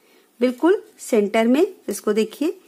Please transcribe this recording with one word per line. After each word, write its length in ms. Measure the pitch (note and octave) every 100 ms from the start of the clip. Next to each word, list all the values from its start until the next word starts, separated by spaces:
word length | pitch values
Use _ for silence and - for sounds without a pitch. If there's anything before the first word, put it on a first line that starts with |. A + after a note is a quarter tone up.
| _ _ _ -
बिल्कुल 420 | B3+ B3 E4 G#4 - -
center 460 | - A3+ G3+ A3+ A#3
में। 200 | C#4 G4+ - -
इसको 240 | G#3 G#3+
देखिए, 460 | G#3+ G#3+ - D#4+ -